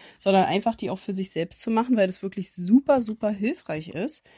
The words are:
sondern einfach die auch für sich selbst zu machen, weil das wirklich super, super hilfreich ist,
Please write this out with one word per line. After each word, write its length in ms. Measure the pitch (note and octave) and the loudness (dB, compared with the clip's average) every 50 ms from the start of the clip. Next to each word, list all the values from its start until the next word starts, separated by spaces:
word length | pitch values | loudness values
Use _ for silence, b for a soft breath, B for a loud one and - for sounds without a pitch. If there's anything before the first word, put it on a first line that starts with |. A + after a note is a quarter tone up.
| B B B - | B B B -4
sondern 260 | - G3 F#3+ F#3+ F#3 | 0 2 4 4 4
einfach 300 | - D#3+ G3+ A3 A3+ A3+ | 2 0 -2 -2 -4 -4
die 160 | - G#3 - | -4 -6 -8
auch 80 | F#3+ F#3+ | -8 -8
für 140 | - - F#3+ | -8 -8 -6
sich 180 | F#3+ F#3+ - | -6 -6 -6
selbst 280 | - D#3+ E3+ E3+ - - | -6 -6 -2 0 2 2
zu 100 | - A3+ | 2 2
machen, 240 | A3+ A3+ A#3+ B3+ B3+ | 2 0 0 2 2
weil 80 | G#3+ G3 | 2 2
das 140 | F#3 F#3 - | 2 0 -4
wirklich 300 | - G3 - G3+ F3+ - | -8 -8 -6 -4 -2 -2
super, 500 | - - F3 F3+ A3 C#4 C#4 - C#4 C4 | -2 -2 2 4 4 4 6 4 2 2
super 300 | A#3 G#3+ G#3+ - - G#3 | 2 0 -2 -2 -4 -4
hilfreich 580 | G#3+ G3 G#3 A#3+ E4 - - - D#3 D#3 D#3 E3+ | -4 -2 -4 -4 -4 -6 -8 -8 -8 -8 -8 -8
ist, 380 | - D#3 G3 D4+ - - b b b | -8 -6 -2 -2 -2 -2 b b b